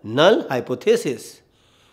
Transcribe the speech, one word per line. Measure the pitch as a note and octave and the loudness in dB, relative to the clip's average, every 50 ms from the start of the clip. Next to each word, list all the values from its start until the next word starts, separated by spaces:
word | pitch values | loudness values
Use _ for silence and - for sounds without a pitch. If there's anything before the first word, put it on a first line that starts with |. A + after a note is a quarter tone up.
| - | -12
null | G#2+ A2 C3+ D#3 F#3 A3+ E4 - - | -4 0 4 4 4 4 4 0 -2
hypothesis. | C#3+ B2 A#2+ - B2+ B2 - G3+ A#3 A3+ - E3 B2 G#2+ - - - - _ _ _ _ _ _ _ _ _ _ | -4 -6 -4 -4 -6 -2 0 0 0 0 0 -4 -8 -8 -10 -18 -20 -20 _ _ _ _ _ _ _ _ _ _